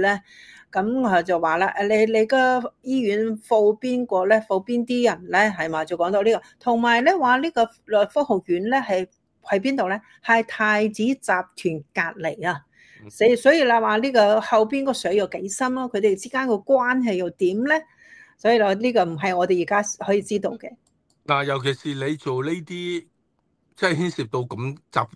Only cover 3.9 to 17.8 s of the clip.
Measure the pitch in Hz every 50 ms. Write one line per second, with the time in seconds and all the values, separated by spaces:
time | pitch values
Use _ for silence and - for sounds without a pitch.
3.9 | 247 247 247 240 202 185 185 196 220 220 214 - 196 190 190 - 240 240 233 240
4.9 | 247 247 240 226 175 165 180 175 175 190 208 214 190 170 160 160 160 156 160 156
5.9 | 175 165 170 180 202 202 202 226 220 - - - _ _ - 247 233 233 233 240
6.9 | 233 233 254 320 381 359 277 247 247 262 277 330 - 240 226 226 _ _ _ -
7.9 | 214 202 202 202 - 302 285 - 220 185 - - 175 175 190 226 262 269 247 220
8.9 | 190 185 185 - _ _ _ _ _ _ - - - 196 196 262 269 269 196 180
9.9 | 190 208 - _ _ _ - - 226 226 220 - - - 220 214 214 208 220 214
10.9 | 214 - 214 247 269 262 - - 190 180 180 - _ - - 175 160 156 147 _
11.9 | - 190 165 165 160 - 160 160 147 - 156 175 170 143 - _ _ _ _ _
12.9 | - - 107 104 - - 208 233 247 233 - 269 311 339 277 240 233 233 220 214
13.9 | 214 220 240 277 254 226 208 202 214 220 214 - 240 220 220 220 277 277 269 269
14.9 | 240 - - 175 190 208 196 180 - 190 185 196 - - 262 254 254 262 254 240
15.9 | - 202 208 214 190 190 - 240 - 262 269 254 220 196 - - 269 254 240 247
16.9 | 254 262 247 233 190 180 180 175 175 - 190 180 190 214 247 285 311 320